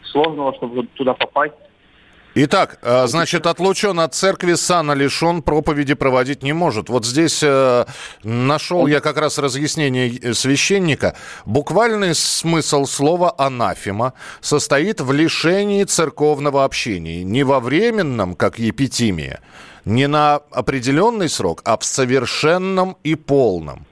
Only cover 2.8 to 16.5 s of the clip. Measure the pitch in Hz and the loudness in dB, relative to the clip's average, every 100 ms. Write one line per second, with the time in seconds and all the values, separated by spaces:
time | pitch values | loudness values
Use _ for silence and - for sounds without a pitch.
2.8 | 120 123 127 156 160 170 170 165 190 185 | 0 2 2 0 0 0 -2 0 0 2
3.8 | 208 175 160 - 190 190 180 170 - 175 | 0 0 -2 0 0 0 0 0 2 0
4.8 | 151 139 139 - 165 170 151 151 156 147 | 2 0 0 0 0 0 0 0 0 -2
5.8 | 139 147 135 127 127 143 135 160 170 107 | 0 0 2 2 0 -2 -4 0 0 -2
6.8 | 95 123 113 127 165 - 147 135 131 123 | -2 -2 0 0 2 2 2 4 4 2
7.8 | 113 - - - 104 117 131 151 - 180 | 0 -6 -18 -14 -6 -2 0 0 -2 0
8.8 | 147 147 156 143 151 - 139 127 147 - | 2 2 0 -2 -2 0 -2 -2 -4 0
9.8 | 143 127 123 120 120 113 131 139 - 196 | 0 0 -2 -2 -4 -2 0 2 2 2
10.8 | 175 127 98 - - - - 117 143 165 | 2 0 -2 -4 -18 -16 -2 -2 0 2
11.8 | 233 214 190 160 - - 165 165 - 147 | 2 2 0 0 -2 -2 0 0 2 0
12.8 | 135 - 143 175 175 - 139 123 107 85 | 0 0 2 4 2 2 -2 0 -2 -2
13.8 | 104 101 123 - - - - 147 - 143 | -6 -2 -4 -4 -20 -12 -2 0 2 2
14.8 | 175 220 131 139 160 - 160 190 208 202 | 2 -2 -2 2 2 2 0 2 2 0
15.8 | 196 - 156 - 147 147 147 | 0 0 -2 0 0 2 0